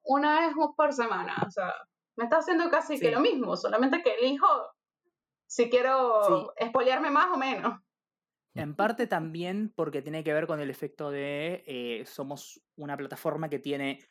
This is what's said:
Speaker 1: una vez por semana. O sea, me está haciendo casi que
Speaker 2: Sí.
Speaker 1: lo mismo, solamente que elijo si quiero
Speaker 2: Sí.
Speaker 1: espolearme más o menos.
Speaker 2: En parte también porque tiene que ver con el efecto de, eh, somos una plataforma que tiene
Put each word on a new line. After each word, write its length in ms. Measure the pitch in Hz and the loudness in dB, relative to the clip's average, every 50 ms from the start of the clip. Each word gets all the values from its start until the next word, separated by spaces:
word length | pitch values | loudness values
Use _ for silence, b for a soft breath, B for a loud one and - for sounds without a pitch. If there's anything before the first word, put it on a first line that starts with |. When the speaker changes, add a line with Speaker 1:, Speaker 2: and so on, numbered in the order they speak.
| - | -2
Speaker 1:
una 380 | - 269 285 294 302 302 320 | 0 2 4 4 4 4 4
vez 140 | 330 320 285 311 311 294 - | 2 2 2 0 0 0 2
por 160 | - 302 294 277 | 2 2 2 2
semana. 420 | 254 233 226 202 180 175 170 - - - | 0 -2 -2 -2 -4 -4 -4 -4 -4 -4
O 20 | 190 | -4
sea, 220 | - 202 180 175 - - - _ _ _ _ _ _ | -2 -4 -4 -4 -6 -8 -12 _ _ _ _ _ _
me 100 | 226 233 | -6 0
está 120 | 233 302 | 2 2
haciendo 320 | 320 320 359 359 330 339 339 | 2 4 2 2 2 2 2
casi 300 | 294 320 320 - 302 - | 2 0 0 0 -2 0
que 80 | 175 | 2
Speaker 2:
Sí. 40 | 156 | 2
Speaker 1:
lo 100 | 226 254 | 4 4
mismo, 340 | 311 480 349 262 226 180 180 | 2 2 2 0 0 -2 -2
solamente 460 | 190 - - 214 220 262 269 330 339 - | -2 -2 0 2 2 2 2 0 0 0
que 100 | 247 214 | 0 2
elijo 320 | 226 247 262 285 277 370 381 294 466 - - - _ _ _ _ _ _ _ _ _ _ _ _ _ _ | 2 2 2 4 4 4 4 4 4 0 -6 -14 _ _ _ _ _ _ _ _ _ _ _ _ _ _
si 200 | - - - 233 240 | -4 0 0 2 4
quiero 520 | 247 247 247 262 269 262 254 240 220 214 202 | 4 4 4 4 4 4 4 4 4 4 6
Speaker 2:
Sí. 200 | 196 - - - - - - 233 | 4 4 2 0 -4 -6 -6 -4
Speaker 1:
espolearme 440 | 233 233 262 247 254 262 - 311 294 | 0 0 2 2 2 2 2 2 2
más 180 | 277 302 359 359 349 | 4 4 4 2 2
o 40 | |
menos. 420 | 269 269 269 233 185 196 240 - - _ _ _ _ _ _ _ _ _ _ _ _ _ _ - | 0 -2 -2 -2 -2 -4 -4 -6 -6 _ _ _ _ _ _ _ _ _ _ _ _ _ _ -10
Speaker 2:
En 220 | 147 156 147 147 | -8 -8 -6 -2
parte 320 | - 202 220 226 262 240 | 0 0 0 0 -2 -4
también 680 | - 190 165 160 160 160 170 175 180 190 208 220 214 - | -2 -2 -2 -4 -4 -6 -8 -6 -6 -4 -4 -6 -6 -4
porque 260 | - 160 147 147 139 131 | -4 -4 -4 -4 -6 -8
tiene 200 | 151 156 160 151 | -8 -8 -6 -4
que 80 | 156 151 | -2 0
ver 120 | 156 165 | 0 0
con 140 | 160 156 151 | -2 -4 -4
el 100 | 147 135 | -4 -6
efecto 400 | 127 - 147 139 - - 151 143 | -8 -8 -10 -10 -8 -10 -8 -8
de, 540 | 143 139 139 143 143 143 156 170 185 180 - | -6 -6 -6 -6 -6 -6 -6 -6 -8 -8 -10
eh, 400 | 151 135 123 120 120 117 110 120 | -10 -8 -8 -6 -6 -6 -8 -10
somos 560 | - - - 139 139 147 143 - - - - _ _ _ | -10 -12 -10 -10 -10 -10 -12 -14 -18 -20 -20 _ _ _
una 200 | - 147 143 143 | -14 -10 -8 -8
plataforma 520 | 143 139 135 - - - 160 147 156 160 147 | -8 -8 -10 -10 -6 -4 -4 -4 -4 -4 -6
que 80 | 143 131 | -6 -6
tiene 400 | 139 143 143 139 139 139 139 - - _ | -6 -6 -4 -4 -4 -6 -6 -8 -14 _